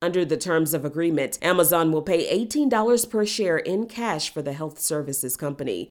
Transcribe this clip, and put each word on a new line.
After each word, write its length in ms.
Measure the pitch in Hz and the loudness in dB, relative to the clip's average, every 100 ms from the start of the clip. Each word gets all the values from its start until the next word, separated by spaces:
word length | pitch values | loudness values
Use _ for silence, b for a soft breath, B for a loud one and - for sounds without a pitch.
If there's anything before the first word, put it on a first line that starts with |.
Under 240 | 175 180 156 | -2 0 0
the 100 | 156 | 0
terms 380 | 180 160 156 | 0 0 2
of 100 | 156 | -2
agreement, 560 | 143 156 170 147 131 - | -4 -2 0 0 -2 -2
Amazon 520 | 170 180 160 170 160 | 2 4 4 4 4
will 80 | 156 | 2
pay 260 | 151 170 - | 2 0 2
eighteen 400 | 190 233 302 277 | -2 0 0 2
dollars 380 | 226 226 240 233 | 2 4 2 2
per 200 | 220 208 | 0 0
share 320 | - 185 160 | 0 0 0
in 280 | - 196 226 | 0 -2 -4
cash 440 | - 233 156 - | -4 -4 -2 -4
for 120 | 156 | -6
the 100 | 143 | -6
health 260 | 143 156 147 | -6 -8 -6
services 600 | - 151 139 135 127 - | -4 -2 -4 -4 -4 -4
company. 520 | 147 139 131 87 - | -6 -4 -4 -4 -6